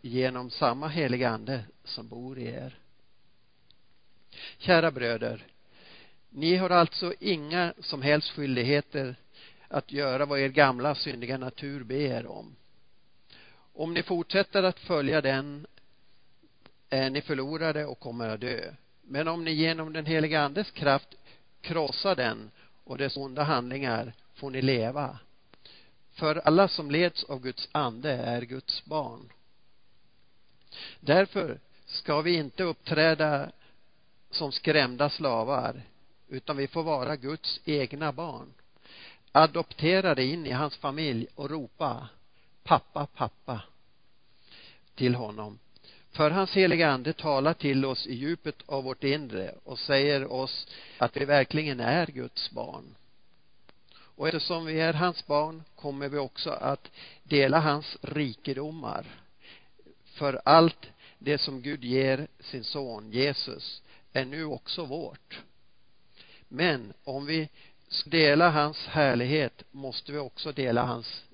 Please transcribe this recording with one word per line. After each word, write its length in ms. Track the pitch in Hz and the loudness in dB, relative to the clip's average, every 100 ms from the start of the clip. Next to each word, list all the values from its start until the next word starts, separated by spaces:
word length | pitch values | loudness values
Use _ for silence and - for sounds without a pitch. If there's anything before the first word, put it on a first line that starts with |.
genom 480 | - 123 127 127 123 | -6 0 0 -2 -8
samma 380 | - 139 123 156 | 0 2 2 -2
heliga 420 | 160 139 123 127 | -2 0 2 0
ande 340 | 113 110 131 104 - | 0 -2 -6 -8 -16
som 240 | - - 113 | -16 -14 -12
bor 320 | 117 127 131 | -14 -12 -10
i 60 | 117 | -10
er. 320 | 123 123 - - - - - - - _ _ _ - - - - - - - - - | -10 -12 -14 -20 -20 -20 -20 -20 -20 _ _ _ -20 -20 -20 -20 -20 -20 -18 -18 -6
Kära 340 | - 170 160 | 4 6 6
bröder, 540 | 131 120 113 117 110 - - - - - - - - - | 2 -2 -2 -4 -6 -12 -20 -20 -20 -20 -20 -20 -20 -18
ni 260 | 139 160 185 | -4 2 2
har 140 | 185 | 4
alltså 440 | 180 165 - 180 - | 6 6 2 -6 -4
inga 540 | 190 170 147 175 170 - | -2 -2 -2 -2 -2 -4
som 220 | - 147 | -10 -2
helst 280 | 139 151 - | 2 4 2
skyldigheter 840 | - 139 123 123 143 - 143 135 127 - - - - - | -4 -2 0 2 2 0 -4 -6 -8 -18 -20 -20 -20 -8
att 240 | 143 - | -6 -4
göra 340 | 143 139 131 143 | -2 -2 0 0
vad 140 | 139 | 0
er 100 | 135 | 2
gamla 460 | 135 139 123 139 143 | 6 6 6 0 -2
syndiga 420 | - 131 120 131 | -4 -8 -6 -6
natur 460 | 131 - 143 139 | -6 -8 -10 -10
ber 440 | 113 135 143 120 117 | -6 -2 0 -2 -6
om. 280 | 104 110 - - - - - - - - - - - - | -12 -16 -20 -20 -20 -20 -20 -20 -20 -20 -20 -20 -20 -20
Om 200 | - 160 | -8 -4
ni 100 | 170 | -2
fortsätter 600 | - 180 165 190 196 202 | -2 -2 0 0 2 2
att 160 | 185 - | 2 0
följa 420 | - 165 139 156 | -2 0 2 2
den 460 | 135 135 143 143 151 - - - - - - - _ _ - - _ | 2 0 -2 -10 -16 -20 -20 -20 -20 -20 -20 -20 _ _ -20 -20 _
är 200 | 135 131 | -2 0
ni 120 | 139 | -2
förlorade 640 | - 143 135 156 160 151 147 | -4 -6 -6 -4 -2 -2 -6
och 140 | 123 | -10
kommer 300 | 123 117 113 | -10 -8 -6
att 120 | 107 | -6
dö. 320 | 123 127 - - _ _ | -6 -6 -8 -14 _ _
Men 260 | - 139 165 | -8 -4 -2
om 160 | 170 | -2
ni 80 | 165 | -2
genom 420 | 156 160 160 160 | 0 0 0 -4
den 120 | 160 151 | -6 0
heliga 360 | 160 156 156 | 0 2 2
andes 300 | 143 151 208 | 2 0 -6
kraft 440 | - 143 139 - - - - - - | -2 2 2 0 -14 -20 -20 -20 -16
krossar 540 | - 165 143 - 196 170 | -6 -2 -2 -2 0 2
den 360 | 123 110 107 - - - | 0 -2 -10 -20 -20 -20
och 140 | - 131 | -12 -4
dess 200 | 139 139 | -4 -4
onda 260 | 135 127 | -6 -2
handlingar 720 | 147 135 123 135 131 113 113 - - | 2 2 0 -4 -2 -2 -4 -10 -20
får 160 | - 139 | -14 -8
ni 120 | 131 | 0
leva. 580 | 131 127 113 139 131 120 - - _ - - - - _ - | 2 2 0 -2 -6 -8 -18 -20 _ -20 -20 -20 -20 _ -20
För 240 | - 160 156 | -2 0 2
alla 320 | - 165 196 | 4 6 6
som 240 | - 151 | 2 -2
leds 320 | 147 175 - | 2 2 0
av 180 | - 135 | -8 -8
Guds 280 | 127 123 - | -8 -10 -6
ande 400 | 151 131 113 151 | -2 -2 -2 -4
är 300 | 123 120 120 | -2 -2 -4
Guds 440 | 120 131 - - - | -6 -8 -6 -8 -6
barn. 460 | 156 127 117 - - - - - - - - - - - - - - - - - - | -6 -6 -10 -18 -20 -20 -20 -20 -20 -20 -20 -20 -20 -20 -20 -20 -20 -20 -18 -16 -8
Därför 600 | - 160 196 202 170 - - - - | 4 4 4 0 -4 -6 -12 -20 -14
ska 360 | - - 151 | -10 -2 0
vi 140 | 160 170 | 2 0
inte 280 | 143 - | 0 -4
uppträda 880 | 180 151 - 151 160 156 156 143 139 - - - - - _ - - | -4 -4 -2 4 4 4 2 0 -2 -12 -20 -20 -20 -20 _ -20 -10
som 200 | - 147 | -6 -4
skrämda 580 | - - 175 123 123 143 | -2 2 4 4 2 0
slavar, 720 | - 143 113 113 143 - 131 113 - - - - | 0 0 0 0 0 -2 -6 -12 -20 -20 -20 -14
utan 300 | 131 - 139 | -10 -6 -4
vi 100 | 139 | -4
får 160 | 170 | -4
vara 320 | 160 147 123 147 | -2 -2 -2 -4
Guds 440 | 131 156 - - - | -6 -6 -6 -6 -2
egna 460 | 147 127 143 156 | -2 -2 -4 -4
barn. 420 | 131 170 123 - - - _ - - - - _ - | -4 -8 -10 -16 -20 -20 _ -20 -20 -20 -20 _ 6
Adopterade 880 | 160 165 165 - 156 190 190 135 | 6 4 -6 -2 2 4 4 2
in 220 | 127 170 143 | 2 0 -2
i 60 | |
hans 240 | 127 151 - | -2 -2 -4
familj 520 | 147 143 156 117 120 - | -6 -4 -2 -2 -4 -8
och 140 | 139 | -8
ropa, 600 | 156 123 - 151 113 - - - - - - | -8 -10 -6 -4 -4 -10 -18 -20 -20 -20 -20
"Pappa, 420 | - 165 - 147 143 | 4 4 4 -6 -6
pappa", 560 | - 127 - - 117 - - - _ - - - - - - - - - - | -4 -4 -4 -8 -8 -10 -20 -20 _ -20 -20 -20 -20 -20 -20 -20 -20 -20 0
till 200 | 127 123 | 2 2
honom. 440 | 110 107 107 107 - - - - - | -2 -8 -12 -14 -20 -20 -20 -20 -12
För 200 | - 151 | 2 4
hans 200 | 180 185 | 4 2
heliga 380 | 196 185 160 160 | 4 6 6 4
ande 240 | 131 127 | 4 -2
talar 400 | - 160 135 143 | -4 0 2 2
till 320 | 170 143 135 135 | 2 2 2 2
oss 220 | 127 131 | -2 -6
i 60 | |
djupet 420 | 123 143 165 151 - - | -6 -4 -6 -8 -12 -8
av 180 | 139 | -6
vårt 200 | 131 127 | -6 -4
inre 520 | 139 147 135 104 92 - | -2 -2 -4 -8 -8 -10
och 160 | - 123 | -14 -10
säger 520 | - 135 143 143 135 | 0 2 4 2 -2
oss 360 | 127 131 - - - - - | -4 -6 -8 -12 -16 -20 -2
att 200 | 120 - | -2 0
vi 80 | 139 | 4
verkligen 540 | 143 127 151 156 127 | 4 4 0 -2 -2
är 280 | 117 156 165 | 0 0 0
Guds 440 | 131 123 - - | -6 -10 -8 -10
barn. 440 | - - - - - - - - - - - - - - - - - | -8 -10 -12 -18 -20 -20 -20 -20 -20 -20 -20 -20 -20 -20 -20 -20 -4
Och 120 | 147 | -2
eftersom 380 | 165 - 170 160 | -2 -2 -4 -4
vi 140 | 160 | 0
är 140 | 165 | 0
hans 340 | 151 180 170 - | 2 0 0 0
barn 360 | 147 156 160 156 - | 0 0 -4 -18 -10
kommer 340 | 147 139 143 | -8 -6 -4
vi 80 | 143 | -4
också 320 | 135 - 160 | -4 -6 -6
att 420 | - 127 139 - - - - | -2 -2 -2 -6 -20 -20 -20
dela 360 | - 147 135 156 | 0 4 6 6
hans 380 | 156 147 147 - | 4 2 -2 -10
rikedomar. 1040 | - 147 139 110 - 131 151 160 113 - - - - - - - - - - - - | -6 -2 -2 -4 -6 -6 -8 -10 -8 -8 -10 -16 -20 -20 -20 -20 -20 -20 -20 -20 -20
För 360 | - 143 127 - | -4 -2 0 8
allt 400 | 160 165 - - - - - | 10 8 4 -8 -20 -20 -10
det 180 | 139 147 | -2 -2
som 240 | - 135 | -2 -6
Gud 220 | 123 151 | -8 -8
ger 440 | 123 131 135 131 156 - | 0 2 2 2 -2 -14
sin 240 | - - | -14 -12
son 480 | 110 151 131 107 110 | -8 -8 -8 -8 -6
Jesus 680 | 113 139 135 - 120 - - - - - | 0 0 0 -6 -10 -12 -14 -18 -20 -6
är 120 | - 131 | -4 -4
nu 200 | 147 156 | -6 -8
också 400 | 135 - - 123 | -8 -8 -8 -8
vårt. 560 | 147 156 135 _ - - - - - - - - - - - - | -8 -10 -14 _ -18 -18 -20 -20 -20 -20 -20 -20 -20 -20 -20 -12
Men 460 | 131 175 139 104 - | 0 0 0 -4 -14
om 220 | - 135 143 | -10 -8 -4
vi 240 | 160 156 - - - _ | -2 -4 -10 -20 -20 _
ska 220 | - - | -8 0
dela 400 | 165 151 147 175 | 4 6 8 6
hans 380 | 151 147 156 - | 6 2 -2 -4
härlighet 760 | 156 143 120 123 151 131 - - | 2 4 4 2 2 0 -4 -16
måste 400 | 139 135 120 - | -14 -10 -10 -10
vi 60 | 147 | -10
också 340 | 135 - 156 | -10 -10 -8
dela 320 | 143 131 117 | -2 2 2
hans 400 | 123 120 113 - - | 2 -2 -8 -14 -18